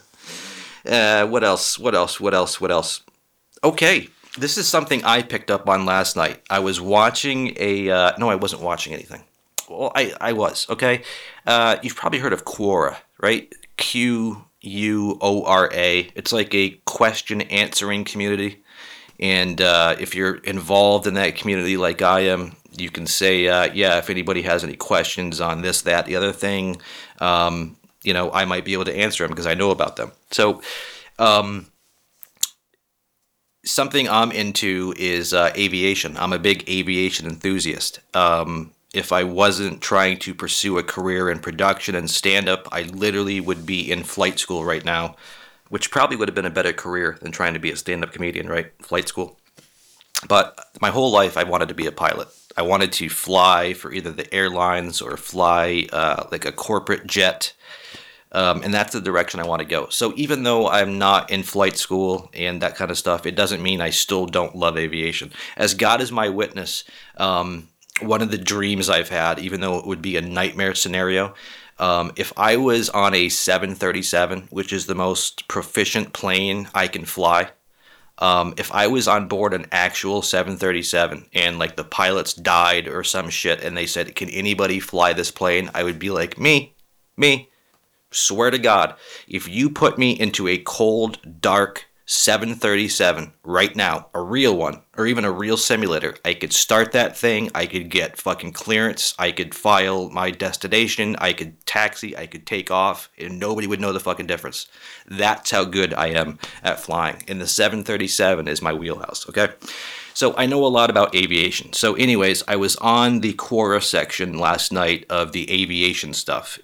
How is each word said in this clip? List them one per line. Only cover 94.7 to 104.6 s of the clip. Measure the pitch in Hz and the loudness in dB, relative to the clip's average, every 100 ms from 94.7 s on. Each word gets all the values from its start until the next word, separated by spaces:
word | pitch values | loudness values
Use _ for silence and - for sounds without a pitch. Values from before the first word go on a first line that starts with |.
| - _ - | -4 _ -4
or | 113 | -2
even | 120 104 | 0 -2
a | |
real | 92 104 110 | -2 0 0
simulator, | - 113 101 78 - - | 2 0 0 0 -2 -6
I | 87 85 | -4 -4
could | 85 | -2
start | - - 110 113 | 0 4 4 4
that | 123 117 - | 2 0 2
thing, | 117 110 113 | 0 2 -2
I | - 87 | -4 -4
could | 92 85 | -4 -2
get | 87 82 - | -2 -2 -4
fucking | 95 87 90 | -6 -4 -6
clearance, | - - 110 110 - - - | -10 -2 0 0 0 -4 -2
I | 90 | -2
could | 85 87 | -2 -8
file | - 107 98 95 95 92 | -2 2 4 4 0 -4
my | 90 92 | -4 -4
destination, | 90 - - 98 110 113 113 104 107 | -4 -6 -6 0 2 2 0 -2 0
I | 92 | -2
could | 87 82 - - | -2 -6 -10 -4
taxi, | 107 107 - 107 - | 0 0 -2 -12 -12
I | 82 | -14
could | 82 - | -14 -8
take | 101 - | -6 -2
off, | 92 95 87 - - | 2 2 0 -10 -14
and | 87 90 | -12 -6
nobody | 104 107 101 | -4 -4 -2
would | 101 | -2
know | 101 | -2
the | 95 | -2
fucking | 92 87 87 | -4 -6 -4
difference. | 85 67 - | -6 -6 -12